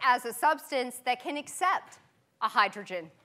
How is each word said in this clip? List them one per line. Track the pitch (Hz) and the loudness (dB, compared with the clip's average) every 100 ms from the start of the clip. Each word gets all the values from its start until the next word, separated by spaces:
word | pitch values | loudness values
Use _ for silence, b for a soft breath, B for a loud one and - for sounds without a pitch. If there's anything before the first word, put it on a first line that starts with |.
as | 254 247 | 2 2
a | 240 | 0
substance | 220 294 311 - 269 247 240 | 0 2 2 -2 -2 -2 -4
that | - 247 | -2 -2
can | - 294 | -2 -6
accept | 285 - 370 381 - - _ _ _ _ | -8 -2 0 0 -4 -18 _ _ _ _
a | 214 | -2
hydrogen | 247 202 208 196 180 160 - | 4 2 2 -8 -8 -10 -16